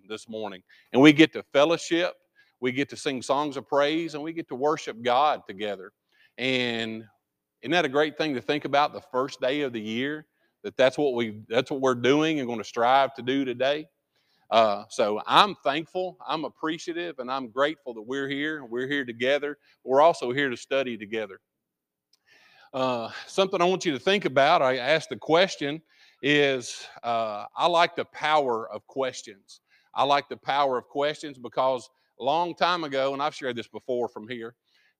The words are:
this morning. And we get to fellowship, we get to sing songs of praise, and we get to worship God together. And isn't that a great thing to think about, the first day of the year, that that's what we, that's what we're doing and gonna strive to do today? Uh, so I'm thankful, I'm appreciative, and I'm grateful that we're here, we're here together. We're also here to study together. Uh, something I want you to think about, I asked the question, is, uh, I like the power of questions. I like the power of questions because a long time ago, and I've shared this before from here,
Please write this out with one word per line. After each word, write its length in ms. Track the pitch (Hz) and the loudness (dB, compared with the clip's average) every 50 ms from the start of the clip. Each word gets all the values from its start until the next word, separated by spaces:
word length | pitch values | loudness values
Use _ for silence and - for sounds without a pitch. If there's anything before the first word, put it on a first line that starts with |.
| 95 98 | _ -14
this 200 | 110 110 - 117 | -14 -12 -12 -12
morning. 320 | 110 110 107 101 92 92 _ _ - _ _ - | -10 -10 -8 -10 -12 -14 _ _ -20 _ _ 0
And 80 | - 123 | 6 10
we 120 | 143 156 | 10 10
get 200 | 147 147 160 - - | 10 10 6 6 4
to 100 | 107 - _ | -10 -10 _
fellowship, 640 | - 139 147 165 170 156 - - 170 170 180 175 - _ _ _ _ _ _ _ _ - | 4 4 4 4 2 -4 -2 -2 -2 0 0 -2 -6 _ _ _ _ _ _ _ _ -4
we 140 | 123 127 | -4 -2
get 160 | 123 135 139 - | -2 -2 -4 -6
to 80 | 117 | -6
sing 260 | - - 151 135 120 | -8 -6 -6 -6 -6
songs 340 | - - 131 143 151 147 131 | -2 -2 -2 0 0 -4 -6
of 120 | 139 110 - | -8 -6 0
praise, 460 | 147 139 143 147 160 165 170 156 151 | 2 2 2 2 0 -2 -4 -6 -8
and 100 | 143 151 | -8 -8
we 80 | 165 | -8
get 160 | 165 165 156 - | -8 -10 -10 -8
to 80 | 143 | -6
worship 460 | 123 139 151 160 139 - 139 110 113 | -2 0 0 0 0 -4 -12 -12 -4
God 400 | 120 123 120 131 151 151 123 98 - | -2 2 2 4 4 2 0 -2 -6
together. 460 | - 196 190 208 104 - 95 90 104 _ _ _ _ _ _ _ _ _ | -14 -10 -6 -6 -6 -6 -8 -10 -20 _ _ _ _ _ _ _ _ _
And 680 | 117 123 131 131 123 123 120 117 113 113 113 110 113 113 - _ _ _ _ _ _ _ _ _ _ | -6 -2 -2 0 0 0 -2 -2 -4 -4 -6 -8 -10 -14 -18 _ _ _ _ _ _ _ _ _ _
isn't 100 | 117 127 | -6 0
that 140 | 170 180 156 | 0 2 2
a 40 | 139 | 2
great 300 | 131 147 156 151 147 - | 2 2 0 0 0 -4
thing 160 | 160 156 135 | -4 -2 -2
to 60 | 120 | -4
think 240 | - - 147 147 - | -2 -2 -4 -4 -2
about, 280 | 135 139 143 151 147 | 0 2 2 2 0
the 80 | - 101 | -2 -10
first 400 | - - - 123 135 143 - - | -16 -6 -4 -4 -4 -4 -4 -4
day 200 | 127 127 147 147 | -2 -2 -2 -2
of 120 | 143 127 | -4 -4
the 80 | 117 110 | -6 -6
year, 460 | 104 110 113 120 135 143 156 151 156 _ _ _ _ _ _ _ - | -6 -4 -4 -4 -4 -4 -6 -10 -12 _ _ _ _ _ _ _ -14
that 120 | 101 - | -10 2
that's 220 | - 127 131 - 156 | 4 4 4 4 2
what 160 | 147 135 123 | 0 0 2
we, 300 | 120 120 110 104 107 107 - | 0 -2 -4 -4 -12 -10 -2
that's 220 | 113 127 131 - | -2 -2 0 0
what 100 | 151 135 | -4 0
we're 140 | 135 131 123 | 2 2 2
doing 460 | 120 120 127 143 151 156 160 160 143 | 2 4 4 4 4 2 0 -2 -2
and 80 | 127 117 | -4 -4
gonna 160 | 120 107 101 | -6 -8 -8
strive 500 | - - 123 117 123 131 139 135 135 - | -8 -2 0 4 4 6 4 4 2 -2
to 80 | 127 | -6
do 220 | 120 131 135 139 135 | -4 -2 -2 -2 -2
today? 420 | 127 120 120 131 139 147 156 160 _ _ _ _ _ _ _ _ _ _ _ _ - | -4 -4 -2 -2 -2 -2 -2 -6 _ _ _ _ _ _ _ _ _ _ _ _ 2
Uh, 320 | 107 113 113 107 101 101 107 - | 4 4 4 4 2 -2 -6 -10
so 340 | - - 113 107 107 104 - 107 | -2 0 0 0 0 -4 -2 4
I'm 260 | 131 165 202 202 160 _ | 6 6 6 6 2 _
thankful, 560 | - 143 139 160 160 _ - 185 185 180 - _ 123 | -2 -2 -2 -2 -6 _ -6 -6 -6 -6 -10 _ -6
I'm 180 | 123 147 160 147 | -6 -6 -4 -4
appreciative, 760 | 117 _ - 156 160 170 160 - 175 160 170 175 170 143 131 | -8 _ -6 -6 -6 -6 -6 -8 -10 -8 -8 -8 -10 -10 -10
and 100 | 120 127 | -8 -8
I'm 200 | 131 135 131 113 | -8 -8 -8 -8
grateful 440 | 104 135 143 156 160 _ - 127 117 | -2 0 0 0 -2 _ -12 -14 -12
that 80 | 110 | -12
we're 260 | 104 120 135 139 139 139 | -10 -8 -6 -6 -6 -6
here, 360 | 139 139 147 156 156 147 131 | -6 -6 -6 -6 -6 -8 -10
we're 240 | 110 117 123 131 135 | -8 -6 -6 -4 -4
here 160 | 147 143 127 | -4 -6 -6
together. 540 | 120 113 117 123 131 143 139 143 147 143 _ _ _ _ _ - | -6 -6 -4 0 0 0 0 -2 -6 -10 _ _ _ _ _ -4
We're 160 | 127 131 139 | 2 6 8
also 320 | 156 170 165 - - 120 | 8 6 6 4 -4 -4
here 180 | 123 143 143 131 | -2 0 0 -2
to 60 | 117 | -2
study 420 | - - - 135 135 127 127 113 101 | -6 -6 -2 -2 0 0 -2 -6 -10
together. 400 | 107 98 110 110 107 95 95 - _ _ _ _ _ _ _ _ _ _ _ _ _ _ _ _ _ _ _ _ _ _ _ _ - - - | -10 -6 -6 -6 -6 -6 -10 -20 _ _ _ _ _ _ _ _ _ _ _ _ _ _ _ _ _ _ _ _ _ _ _ _ -20 -10 -4
Uh, 360 | 131 131 127 123 117 113 117 - - - - | -2 -2 0 -2 -4 -6 -8 -12 -14 -16 -6
something 340 | - 190 196 190 196 175 | 0 0 0 0 2 2
I 20 | 175 | 2
want 200 | 185 190 180 - | 2 2 0 -2
you 80 | 175 | -2
to 80 | 139 120 | -4 0
think 240 | - 190 202 202 - | 2 2 2 2 2
about, 360 | 160 131 139 135 151 175 165 | 2 4 4 6 6 6 4
I 180 | 139 127 131 127 | 4 2 0 0
asked 320 | 120 139 160 156 - - | 2 2 2 0 0 -4
the 60 | 127 | -10
question, 640 | 104 - - 156 170 196 185 - - 147 143 156 160 _ _ _ _ _ _ _ - | -10 0 2 4 4 4 2 0 -6 -6 -6 -6 -8 _ _ _ _ _ _ _ -4
is, 640 | - 143 147 147 143 139 135 127 117 - - - - - - - - | 0 2 4 4 4 2 2 -2 -6 -10 -14 -14 -16 -18 -18 -10 -6
uh, 400 | 117 117 113 113 107 104 104 104 - - | -4 -2 -2 -2 -4 -6 -8 -10 -10 -4
I 120 | 123 151 170 | 0 2 2
like 260 | 170 165 175 165 - | 4 4 2 2 0
the 120 | 135 117 | -6 -8
power 600 | _ _ - 156 151 156 151 139 123 117 110 113 - | _ _ -4 -2 2 2 2 2 2 -2 -2 -4 -8
of 140 | 107 107 _ _ | -12 -14 _ _
questions. 720 | - 135 131 127 123 - - 113 98 98 _ _ - _ _ _ _ _ _ _ - | -6 -6 -6 -6 -6 -10 -16 -18 -20 _ _ _ -20 _ _ _ _ _ _ _ -2
I 80 | 110 | -2
like 260 | 131 143 143 143 - - | 2 2 2 0 0 -4
the 80 | 123 | -14
power 420 | - - - 139 143 143 135 127 117 | -10 -4 -2 0 2 2 2 0 -2
of 100 | - _ | -4 _
questions 500 | - 143 143 151 151 - - 147 135 127 | -4 -2 -2 -2 -2 -4 -12 -14 -14 -14
because 500 | 120 113 - 143 131 131 131 123 - - _ _ _ _ _ - | -16 -8 -2 0 0 0 0 -2 -6 -14 _ _ _ _ _ -6
a 60 | 117 | -2
long 320 | 139 151 165 175 175 165 | -2 0 0 -2 -4 -2
time 260 | - 185 170 180 170 | 0 0 0 2 0
ago, 300 | 160 143 135 135 131 139 | -2 -4 -2 -2 -2 -2
and 100 | 139 135 | -2 -2
I've 140 | 147 151 - | -4 -4 -4
shared 180 | - 147 127 120 | -6 -8 -6 -6
this 140 | 117 107 - | -6 -10 -12
before 400 | - 107 - - 123 120 117 107 | -14 -14 -6 -4 -4 -2 -2 -4
from 200 | - 110 107 117 | -6 -12 -14 -12
here, 280 | 127 117 113 113 _ _ _ _ _ _ _ _ _ _ | -12 -12 -12 -14 _ _ _ _ _ _ _ _ _ _